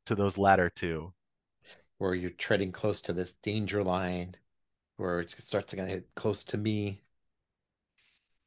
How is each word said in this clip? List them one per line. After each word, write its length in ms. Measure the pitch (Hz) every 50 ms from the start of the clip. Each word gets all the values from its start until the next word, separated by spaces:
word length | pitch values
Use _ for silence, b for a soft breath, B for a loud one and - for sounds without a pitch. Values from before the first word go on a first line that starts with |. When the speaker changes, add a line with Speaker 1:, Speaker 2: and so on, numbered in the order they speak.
| -
Speaker 1:
to 80 | - 113
those 220 | 98 101 98 90
latter 320 | 98 101 98 95 92 87 87
two. 440 | - - 92 85 82 78 80 92 - _ _ _ _ _ _ _ _ _ b b b b b _ _ -
Speaker 2:
Where 160 | 101 92 92
you're 160 | 90 87 90
treading 400 | - - - - 110 95 98 92
close 280 | 90 - - 107 98 -
to 120 | - - 85
this 220 | 87 90 - -
danger 480 | _ - 104 104 107 104 92 101 104 98
line, 520 | 92 90 95 92 90 90 90 87 90 92 - _ _ _ _ _ _ _ _ _ _ _
where 220 | - 98 90 87 87
it's, 180 | 85 - -
it 80 | - -
starts 200 | - - 98 - -
to 40 | -
get 320 | 95 95 92 95 92 - - -
close 280 | - - 107 98 - -
to 120 | - -
me. 460 | 104 104 110 107 104 104 101 98 - _ _ _ _ _ _ _ _ _ _ _ _ _ _ _ _ _ _ _ _ _ _ _ _ _ _ _ _ _